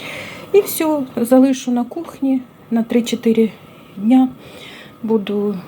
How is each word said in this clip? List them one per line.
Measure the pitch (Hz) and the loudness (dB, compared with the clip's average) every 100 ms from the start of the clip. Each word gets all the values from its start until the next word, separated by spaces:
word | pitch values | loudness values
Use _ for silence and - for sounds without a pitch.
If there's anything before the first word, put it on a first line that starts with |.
| - - - - - | -14 -14 -16 -18 0
І | 392 | 2
все, | - - 320 302 262 - | 2 -2 -2 -2 -4 -4
залишу | 240 262 269 262 - | 4 4 4 2 -2
на | 240 | -4
кухні | 240 339 330 - 269 262 - - - | -4 -8 -12 -6 -2 -2 -6 -18 -4
на | 233 | -2
три-чотири | 226 240 226 220 233 220 220 - - - - 196 | 0 0 0 -2 2 2 0 -2 -20 -20 -20 -4
дня. | 214 262 262 - - - - - - - | 2 4 4 -2 -20 -20 -20 -20 -20 -10
Буду, | 220 220 196 208 208 190 | -2 -2 0 -2 -2 -4